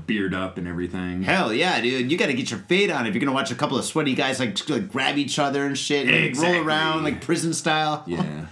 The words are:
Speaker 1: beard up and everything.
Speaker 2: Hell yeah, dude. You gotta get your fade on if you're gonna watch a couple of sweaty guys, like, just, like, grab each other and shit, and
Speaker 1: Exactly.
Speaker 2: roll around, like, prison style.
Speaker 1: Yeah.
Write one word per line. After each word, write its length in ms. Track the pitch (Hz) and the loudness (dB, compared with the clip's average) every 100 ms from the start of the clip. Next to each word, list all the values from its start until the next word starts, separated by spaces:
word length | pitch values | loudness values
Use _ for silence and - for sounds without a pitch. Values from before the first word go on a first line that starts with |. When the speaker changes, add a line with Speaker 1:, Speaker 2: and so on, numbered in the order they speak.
| 80 | -2
Speaker 1:
beard 260 | 107 95 | 0 0
up 240 | 92 92 92 | -2 -4 -4
and 100 | 87 | -4
everything. 540 | 87 90 92 90 90 | -4 -4 -4 -4 -2
Speaker 2:
Hell 320 | 95 185 135 | 2 2 2
yeah, 260 | 113 180 139 | 2 2 2
dude. 320 | 117 131 123 | 2 0 0
You 60 | 180 | 2
gotta 160 | 202 | 2
get 160 | 123 101 | 0 -2
your 100 | 104 | -4
fade 280 | - 180 202 | 0 2 2
on 160 | 147 113 | 0 0
if 80 | |
you're 60 | 104 | 0
gonna 120 | 139 135 | 0 0
watch 160 | 135 | 0
a 40 | 120 | -2
couple 220 | 151 127 | -2 0
of 80 | - | 0
sweaty 300 | 156 147 131 | 0 0 2
guys, 240 | 135 120 | 0 0
like, 160 | 123 95 | -2 -2
just, 140 | - | -2
like, 220 | 131 98 | -2 -2
grab 260 | 135 131 143 | -2 0 0
each 180 | 139 - | 0 0
other 280 | 143 139 139 | 0 0 0
and 120 | 135 | -2
shit, 300 | - 143 123 | 0 0 4
and 80 | - | 4
Speaker 1:
Exactly. 420 | 120 127 170 175 | 2 2 2 2
Speaker 2:
roll 100 | 156 | 2
around, 360 | 156 160 160 | 2 2 0
like, 180 | 151 - | -2 -4
prison 320 | - 165 165 | -2 0 0
style. 500 | 160 170 156 151 151 170 | 0 0 2 0 -2 -4
Speaker 1:
Yeah. 380 | 123 165 151 85 | -4 -4 -6 -10